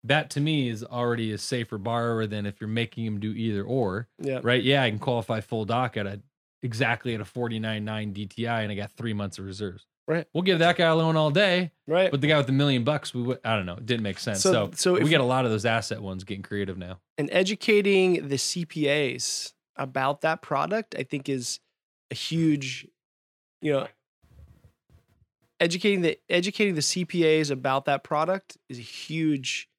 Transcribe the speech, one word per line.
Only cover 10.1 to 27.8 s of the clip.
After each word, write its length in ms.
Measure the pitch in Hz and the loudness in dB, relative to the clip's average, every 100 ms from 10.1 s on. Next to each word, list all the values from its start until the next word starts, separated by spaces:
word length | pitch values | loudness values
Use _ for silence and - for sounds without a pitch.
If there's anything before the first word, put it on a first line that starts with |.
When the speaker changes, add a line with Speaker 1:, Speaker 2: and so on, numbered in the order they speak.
| 165 - | -4 -2
Speaker 1:
We'll 80 | 156 | -2
give 160 | 180 180 | 2 4
that 180 | 165 170 | 4 6
guy 120 | 165 | 4
a 80 | 160 | 4
loan 180 | 160 | 4
all 160 | 160 151 | 4 4
day. 400 | 147 202 180 180 _ - | 4 4 2 -2 _ 0
Speaker 2:
Right. 240 | 165 185 | 2 4
Speaker 1:
But 100 | 147 | 2
the 60 | 147 | 4
guy 100 | 156 | 4
with 100 | 131 | 4
the 40 | |
million 300 | 135 143 127 | 2 4 2
bucks, 320 | 120 151 - | 2 -2 -4
we 60 | 123 | -6
w-, 160 | 120 123 | -4 -4
I 100 | 113 | -2
don't 120 | 110 90 | -2 -2
know, 80 | 87 | -8
it 100 | 120 | -2
didn't 160 | 117 | -2
make 160 | 104 92 | -2 -4
sense. 220 | - 101 | -4 0
Speaker 2:
So, 100 | 190 | 2
Speaker 1:
So, 200 | 120 98 | 4 2
Speaker 2:
so 180 | - 185 | 0 2
Speaker 1:
we 80 | 180 | 4
Speaker 2:
if 60 | 147 | 4
Speaker 1:
get 120 | 160 | 4
a 40 | |
lot 200 | 127 131 | 4 2
of 80 | 123 | 2
those 120 | 110 | 2
asset 380 | 113 113 - 110 | 2 2 0 -8
ones 220 | 101 92 | -6 -8
getting 180 | 95 98 | -8 -10
creative 340 | - 101 98 90 | -6 -4 -4 -6
now. 220 | 90 90 _ - | -12 -14 _ -8
Speaker 2:
And 120 | 147 | 0
educating 960 | 180 190 208 - 208 202 190 185 175 143 | 2 2 0 2 4 6 4 4 2 0
the 100 | 139 | -2
C 280 | - 175 | -2 -4
P 240 | 165 156 143 | -6 -2 0
As 680 | 147 139 123 - - - _ _ - | 2 0 -2 -6 -6 -8 _ _ -10
about 460 | 135 135 135 143 | -6 -2 -2 0
that 200 | 160 160 | -2 -2
product, 540 | - 143 156 214 214 - | -2 -2 0 -2 -4 -10
I 60 | |
think, 240 | 131 147 135 | -6 -6 -4
is 320 | 131 120 - _ _ _ _ _ | -4 -4 -10 _ _ _ _ _
a 60 | 120 | -10
huge, 720 | - 165 165 147 131 127 - _ _ _ _ _ _ _ | -4 2 2 2 -2 -10 -14 _ _ _ _ _ _ _
you 120 | 151 | 0
know, 140 | 139 - _ _ _ _ - - _ - _ _ _ _ _ _ _ _ _ | 0 -2 _ _ _ _ -20 -20 _ -20 _ _ _ _ _ _ _ _ _
educating 420 | 170 175 208 196 | 0 2 2 4
the, 160 | 170 - _ | 2 -2 _
educating 460 | 175 180 - 208 | 0 0 0 0
the 80 | 160 | 2
C 220 | - 185 | 0 -2
P 200 | 175 175 160 156 | -2 2 4 4
As 120 | 147 | 2
about 340 | 135 135 135 | -2 0 0